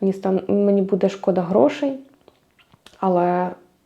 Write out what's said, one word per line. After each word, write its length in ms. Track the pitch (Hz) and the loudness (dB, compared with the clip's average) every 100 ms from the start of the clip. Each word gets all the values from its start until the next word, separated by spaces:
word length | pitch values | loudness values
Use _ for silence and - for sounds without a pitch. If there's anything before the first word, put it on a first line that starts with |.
мені 120 | 190 | -4
стан-, 520 | 190 196 190 - 202 202 | -2 -2 -2 0 0 2
мені 160 | 202 | 2
буде 280 | 190 190 196 | 0 0 0
шкода 320 | - - 185 | -2 -2 -2
грошей. 580 | 170 202 285 - 285 269 - _ _ _ _ _ _ _ - - | 0 2 2 2 -6 -6 -14 _ _ _ _ _ _ _ -20 -4
Але 500 | 190 180 175 180 180 - _ _ | 0 0 0 0 -4 -8 _ _